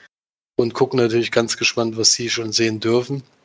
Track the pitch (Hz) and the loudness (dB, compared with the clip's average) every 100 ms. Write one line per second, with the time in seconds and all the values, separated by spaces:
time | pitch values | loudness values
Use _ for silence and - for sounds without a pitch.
0 | - _ _ _ _ - 117 - 131 131 | -20 _ _ _ _ -2 -2 0 0 2
1 | 117 117 113 120 113 - 110 - 117 110 | 2 2 0 0 0 -2 -2 0 -2 0
2 | 107 - 117 117 113 107 113 110 113 120 | 2 2 0 -4 -2 0 0 0 0 0
3 | 123 139 - _ | 0 -6 -8 _